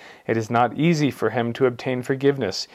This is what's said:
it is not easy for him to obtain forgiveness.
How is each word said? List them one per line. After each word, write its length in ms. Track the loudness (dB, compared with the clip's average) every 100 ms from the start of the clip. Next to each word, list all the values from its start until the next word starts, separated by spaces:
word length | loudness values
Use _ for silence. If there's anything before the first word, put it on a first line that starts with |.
| -18 -12 -4
it 100 | -2
is 140 | 0
not 260 | 2 2 2
easy 340 | 2 2 0
for 200 | 0 -2
him 240 | 0 -2
to 100 | 0
obtain 380 | 0 0 -4 -4
forgiveness. 640 | -4 0 2 2 -2 -4 -10